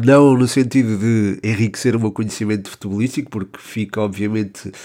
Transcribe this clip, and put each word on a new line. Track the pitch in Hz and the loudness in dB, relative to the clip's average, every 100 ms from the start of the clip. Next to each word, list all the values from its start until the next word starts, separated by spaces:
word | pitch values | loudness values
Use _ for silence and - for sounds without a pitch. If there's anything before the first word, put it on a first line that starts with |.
| 117 | 4
Não | 143 143 127 | 6 6 6
no | 127 | 2
sentido | - 123 135 113 104 | 2 2 2 2 0
de | 113 113 101 95 | 0 2 0 -2
enriquecer | 107 107 110 - 127 113 | -4 0 -2 0 -2 0
o | |
meu | 110 | -2
conhecimento | 98 110 - 104 104 95 | -4 -6 -4 -2 -4 -4
futebolístico, | - 101 101 127 151 - | -12 -8 -2 -2 -4 -8
porque | 110 95 - | -8 -10 -12
fica, | - - 101 107 | -12 -8 -6 -2
obviamente, | 104 95 104 110 101 - 98 - | -4 -2 -4 -2 -6 -8 -16 -16